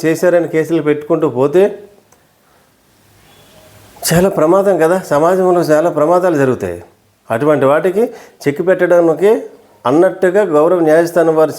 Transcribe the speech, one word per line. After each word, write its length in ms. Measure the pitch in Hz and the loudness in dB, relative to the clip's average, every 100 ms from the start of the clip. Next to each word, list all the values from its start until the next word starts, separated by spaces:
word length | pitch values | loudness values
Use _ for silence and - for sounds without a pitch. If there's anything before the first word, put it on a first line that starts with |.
| 156 | -2
చేశారని 420 | 160 180 175 160 | -2 0 0 0
కేసులు 340 | 160 151 165 | -2 -2 -2
పెట్టుకుంటూ 480 | 151 147 - 165 151 | -2 -4 -2 -2 -2
పోతే 340 | 120 143 170 202 - - _ _ _ _ _ _ _ _ _ _ _ _ _ _ _ _ - - - - - - | 0 0 2 0 -2 -18 _ _ _ _ _ _ _ _ _ _ _ _ _ _ _ _ -20 -20 -20 -20 -12 -2
చాలా 160 | 160 190 | 0 0
ప్రమాదం 460 | 196 156 190 202 180 | 0 2 2 2 2
కదా, 200 | 160 185 | 0 0
సమాజంలో 640 | - 147 160 185 185 175 | -2 0 0 2 0 0
చాలా 280 | 147 151 170 | 2 0 0
ప్రమాదాలు 480 | 151 151 175 180 156 | 0 0 0 0 0
జరుగుతాయి. 460 | 131 117 95 87 - _ _ _ - | 0 -2 -6 -10 -16 _ _ _ -8
అటువంటి 360 | 113 147 147 131 | -2 0 2 2
వాటికి 380 | 151 185 185 240 - - _ | 2 0 -2 -4 -6 -20 _
చెక్ 180 | 143 143 175 | -6 -4 -2
పెట్టడానికి 640 | 175 175 175 170 151 196 254 - - _ _ 120 | 0 2 2 2 2 0 0 -4 -16 _ _ -2
అన్నట్టుగా 560 | 147 185 175 185 190 | 2 2 0 -2 0
గౌరవ 360 | 202 151 160 180 | 0 2 2 2
న్యాయస్థానం 560 | 160 156 165 175 165 160 | 2 2 2 0 0 2
వారు 180 | 156 | 0